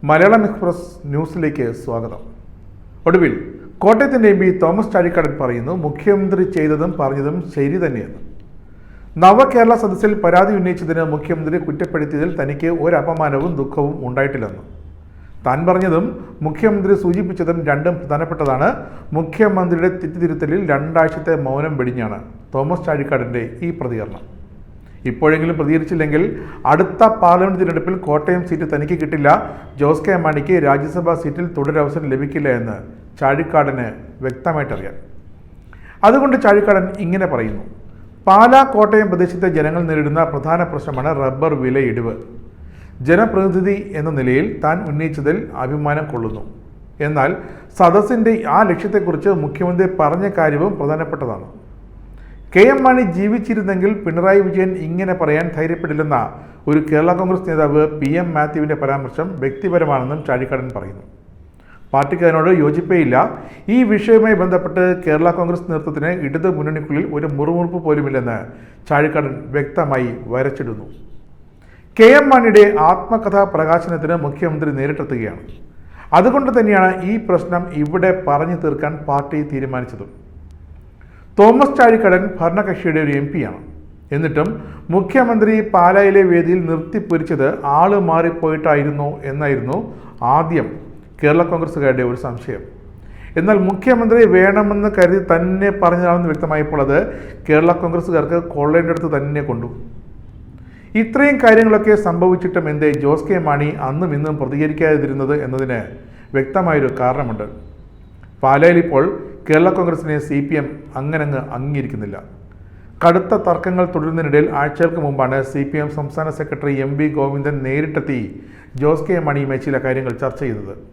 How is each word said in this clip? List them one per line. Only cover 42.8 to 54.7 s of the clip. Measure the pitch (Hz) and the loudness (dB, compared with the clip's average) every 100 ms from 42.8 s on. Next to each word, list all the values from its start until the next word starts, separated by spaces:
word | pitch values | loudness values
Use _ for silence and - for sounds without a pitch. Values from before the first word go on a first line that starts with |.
| - - 131 | -20 -10 0
ജനപ്രതിനിധി | 175 226 196 196 180 185 202 208 160 | 2 4 2 0 0 0 -2 -6 -6
എന്ന | 156 147 | -4 -2
നിലയിൽ | 127 127 - - 151 | 0 2 0 -2 -2
താൻ | 170 202 | -2 -4
ഉന്നയിച്ചതിൽ | 147 160 147 143 160 151 127 | -4 -4 -4 -2 -2 -4 -8
അഭിമാനം | 127 151 147 147 151 | -6 -4 -2 -4 -4
കൊള്ളുന്നു. | 120 113 107 - - - - - - 147 | -6 -6 -8 -12 -16 -20 -20 -20 -8 -4
എന്നാൽ | 151 139 185 - - - - | 0 0 -2 -10 -18 -20 4
സദസ്സിൻ്റെ | 180 196 208 247 220 226 156 160 | 4 6 2 2 2 2 2 2
ആ | 214 | 2
ലക്ഷ്യത്തെക്കുറിച്ച് | 170 208 202 175 156 202 185 147 | 0 0 -2 -2 -2 0 0 -2
മുഖ്യമന്ത്രി | - 180 180 190 185 | -4 -4 0 0 2
പറഞ്ഞ | 151 175 196 190 | 0 0 -2 0
കാര്യവും | 156 147 185 170 | 0 2 -2 -2
പ്രധാനപ്പെട്ടതാണ്. | 143 156 156 156 127 98 - - - - - - - - - - - 180 | -4 -4 -4 -6 -6 -8 -12 -20 -20 -20 -20 -20 -20 -20 -20 -20 -2 4
കെ | 226 | 6
എം | 269 262 | 6 4
മാണി | 254 214 170 | 4 2 0
ജീവിച്ചിരുന്നെങ്കിൽ | 202 233 233 214 190 190 196 208 - | 0 -2 -2 -4 -2 0 0 0 -2
പിണറായി | 165 185 196 190 | 0 4 4 4
വിജയൻ | 185 185 | 0 0